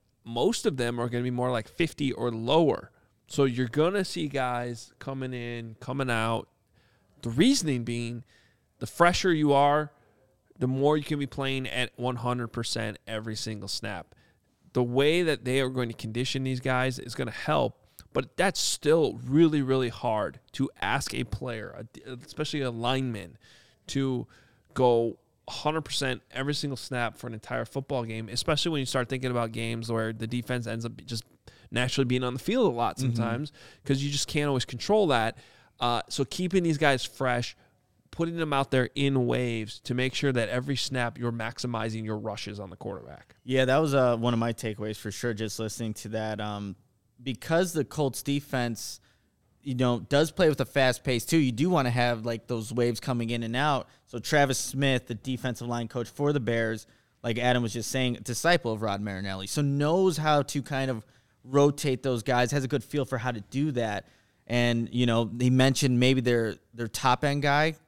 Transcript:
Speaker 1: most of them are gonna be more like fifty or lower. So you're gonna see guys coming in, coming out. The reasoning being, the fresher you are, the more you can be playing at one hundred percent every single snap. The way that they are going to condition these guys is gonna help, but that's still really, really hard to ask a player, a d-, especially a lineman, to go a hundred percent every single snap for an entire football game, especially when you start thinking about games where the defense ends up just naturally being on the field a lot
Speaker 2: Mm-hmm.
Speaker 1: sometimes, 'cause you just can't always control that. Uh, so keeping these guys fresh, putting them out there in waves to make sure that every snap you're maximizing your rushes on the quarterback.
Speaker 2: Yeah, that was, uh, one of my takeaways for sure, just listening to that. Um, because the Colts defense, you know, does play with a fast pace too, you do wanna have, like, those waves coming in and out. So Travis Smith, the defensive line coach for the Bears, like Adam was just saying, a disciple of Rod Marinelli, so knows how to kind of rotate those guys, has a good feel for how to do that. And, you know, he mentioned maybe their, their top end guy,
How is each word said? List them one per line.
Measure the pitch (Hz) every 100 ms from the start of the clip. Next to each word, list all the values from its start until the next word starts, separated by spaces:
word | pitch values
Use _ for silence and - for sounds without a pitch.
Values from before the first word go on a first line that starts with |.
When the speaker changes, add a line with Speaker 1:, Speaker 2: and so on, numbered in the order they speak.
| _ _
Speaker 1:
most | 117 117 170 233 226
of | 131
them | 120 120
are | 120
gonna | 120
be | 123
more | 123 127
like | 120 -
fifty | - 165 - 139
or | 107 120
lower. | 113 117 160 151 98 - _ _ _ _
So | -
you're | 135 120 120
gonna | 131 165 202
see | 190 175 151
guys | 135 127 120 123 113 - _
coming | - 135 131
in, | 123 120 120 113 110
coming | - 139 131
out. | 113 113 113 - _ _ _ _ _ _ _
The | 120
reasoning | 120 240 277 156 127
being, | 117 117 117 120 - _ _ _ _ _
the | 123
fresher | - 170 180 190
you | 160 147
are, | 143 143 147 151 - _ _ _ _ _ -
the | 127
more | 131 143 151
you |
can | 143 147
be | 139
playing | - 135 135 127
at | 123 120 -
one | 123 117
hundred | 123 123 117
percent | 120 117 113 110 - -
every | 110 113 107
single | 113 104 98
snap. | - 110 90 - _ _ _ _ _ _
The | 127
way | 120 127 147 170
that | 165 127
they | 123 135
are | 131
going | 127 117
to |
condition | 110 113 117 127 135
these | 131 127
guys | 131 127 131 127
is | -
gonna | - 123
help, | - - 147 117 - _ - -
but | 139 131 -
that's | 190 -
still | - - 147 165 127 117
really, | 123 143 165 147
really | 131 131 120
hard | - 123 107 92 - _
to | - 135 -
ask | 95 135 -
a | 113
player, | 120 - 131 110 - -
a |
d-, | 120 - - 123
especially | - - 156 147
a | 127
lineman, | 117 120 131 131 107 90 - _ - _ _ -
to | 139 135 123 117 - _ _ _
go | - 127 117 117 - _ _ -
a |
hundred | - 147 160
percent | - - 135 123 -
every | 131 139
single | 147 143 131
snap | - 127 117 -
for | 120
an |
entire | 110 - 123
football | 110 139 139 135
game, | 113 110 110
especially | 123 - 147 175
when | 151
you | 131
start | 131 117
thinking | 131 127
about | 120 117
games | 113 113 113 113
where | 113 110
the | 113 113
defense | 120 120 123 113
ends | 113
up | 117 - -
just | 117 - _ - - -
naturally | 113 131 - 123
being | 127
on | 127
the | 127
field | - 247 196
a | 120
lot | 113 127
Speaker 2:
Mm-hmm. | 131
Speaker 1:
sometimes, | 117 117 120 151 - - -
'cause | - 135
you | 143
just | 143 -
can't | 147 147
always | 131
control | - 120 - 214 180
that. | 120 110 - - - _ _
Uh, | 120 117 -
so | -
keeping | 135 - 180 185
these | 170 147
guys | 151 131
fresh, | - - 131 123 123 - _ _ _ _ _
putting | - 170 170
them | 156
out | 139 139
there | 131 123
in | - 139 135 120
waves | 120 123 113 107 -
to | -
make | 123 131
sure | - 143
that | 123 107
every | 123 135 131
snap | - 131 117 117
you're | 120
maximizing | 117 113 - 123 117 113 110 110
your | 107
rushes | 110 104 104 101
on | 95
the | 92
quarterback. | 104 98 64 71 - _
Speaker 2:
Yeah, | 127 131 131
that | 139
was, | 156
uh, | 139 123 117
one | 120
of | 117
my | 117
takeaways | 110 113 107 107 104
for | 104
sure, | - 120
just | 107 107 -
listening | 110 - 113
to | 104 107
that. | 110 107 107
Um, | 107 104 101 95 _ _ _ _
because | 120 117 - 165 185
the | 160
Colts | 127 156 139 -
defense, | - 139 - 131 120 110 - - _ _ _ _ _ _
you | 143
know, | 123 127 120
does | 107 143 160
play | - 165
with | 139
a |
fast | 131 143 131 120
pace | 135 120 -
too, | 165
you | 131
do | 113 175
wanna | 175 123
have, | 123 120 117
like, | 117 117 -
those | 117 104
waves | 117 120 113
coming | - 120 113
in | 120
and | 113
out. | 123 151 131 - _ _
So | 113
Travis | - 151 139 127
Smith, | - 135 139 127 -
the |
defensive | 113 131 127 131 113 120
line | 120 113
coach | 123 113
for | - 147
the | 147
Bears, | 113 117 113 110 - _ _ _
like | 120 117
Adam | 123 123
was | 117
just | 120 -
saying, | 131 127 117
a |
disciple | - 117 165 175 117
of | 107
Rod | 107 101
Marinelli, | 104 95 98 95 98
so | 151
knows | 143 139 147 180 190 151
how | 156 147
to | 139 147
kind | - 135 131
of | 113 - _ _ _
rotate | 127 139 143 143 147 127
those | 135 120
guys, | 120 123 123
has | 143
a | 117
good | 139
feel | - 147
for | 131 120
how | 123
to | 117
do | - 135 151
that. | 123 110 101 - _ _ _ -
And, | 120 120 117 117
you | 120 120
know, | 117 113 120
he | 127
mentioned | 131 135 123 139 123
maybe | 127 131
their, | 120 120 113 - _
their | 117 113
top | - 131 127
end | 147 143
guy, | 143 143 160 156